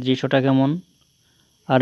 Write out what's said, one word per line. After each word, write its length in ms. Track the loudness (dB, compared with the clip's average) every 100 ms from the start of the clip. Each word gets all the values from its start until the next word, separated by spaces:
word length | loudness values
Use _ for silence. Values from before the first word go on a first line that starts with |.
| -2
দৃশ্যটা 340 | -4 0 0 2
কেমন? 240 | 0 0 -4 -8 _ _ _ _ _ _ _ -2
আর 100 | 4